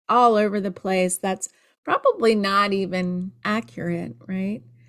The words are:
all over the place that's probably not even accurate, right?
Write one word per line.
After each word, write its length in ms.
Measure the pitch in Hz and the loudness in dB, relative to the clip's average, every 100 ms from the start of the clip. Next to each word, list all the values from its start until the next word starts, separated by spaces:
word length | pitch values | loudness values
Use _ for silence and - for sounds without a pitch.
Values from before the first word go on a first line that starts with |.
| - | 0
all 280 | 240 240 208 | 4 6 6
over 240 | 208 202 | 2 0
the 120 | 190 | -4
place 440 | 185 190 185 180 - | -6 -2 0 0 0
that's 320 | 196 190 - _ _ _ | -4 -4 -8 _ _ _
probably 500 | - 539 554 427 226 | -4 0 2 2 2
not 380 | 214 196 196 202 | 2 2 0 0
even 600 | 196 190 185 180 180 185 - | 0 -2 -2 -2 -4 -6 -8
accurate, 720 | 208 214 233 - 175 170 - - - | -4 -4 -4 -8 -6 -6 -6 -12 -10
right? 360 | 190 196 220 - - | -6 -4 -6 -12 -20